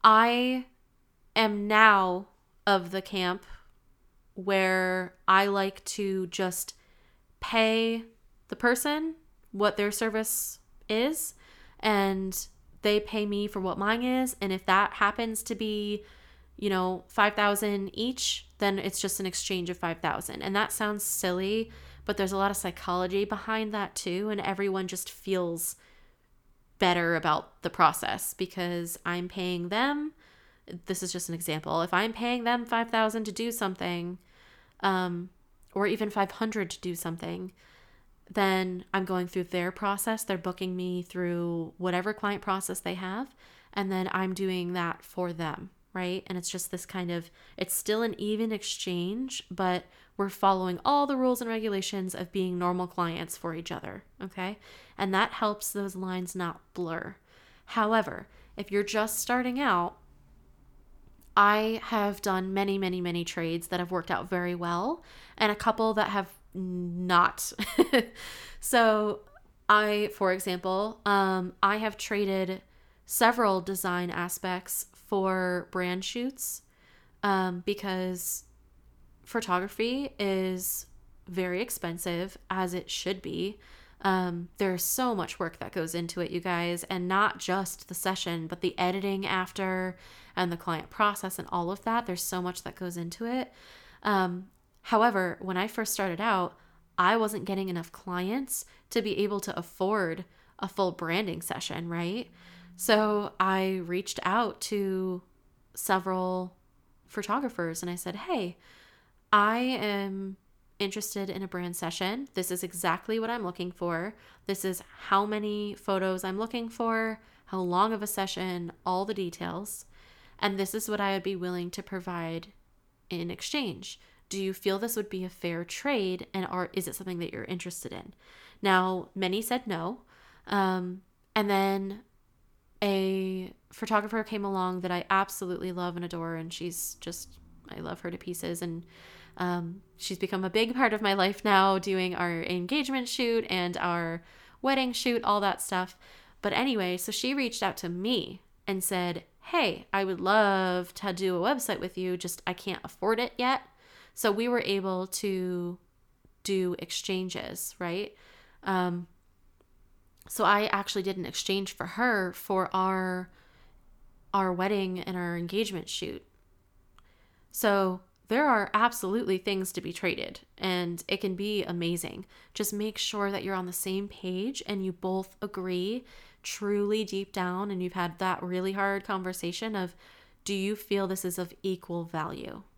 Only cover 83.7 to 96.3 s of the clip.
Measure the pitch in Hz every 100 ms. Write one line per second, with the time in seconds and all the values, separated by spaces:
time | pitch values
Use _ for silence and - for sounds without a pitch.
83.7 | - - - 196 185 180 170 175 - 196
84.7 | 180 - - 247 208 165 - 165 - -
85.7 | 185 165 170 170 - 170 175 185 170 175
86.7 | 175 - 185 180 190 214 180 - 185 185
87.7 | - - 175 190 190 180 170 160 170 180
88.7 | - 180 190 196 196 190 185 185 - 190
89.7 | 185 185 180 - - - - 180 170 -
90.7 | 165 - - 208 202 190 - - 180 170
91.7 | 196 - 233 233 180 - 185 180 180 -
92.7 | - 180 175 170 - 233 254 254 - -
93.7 | - - - - 196 185 180 190 _ _
94.7 | _ - 220 233 202 180 - 185 180 214
95.7 | - 220 - 190 170 226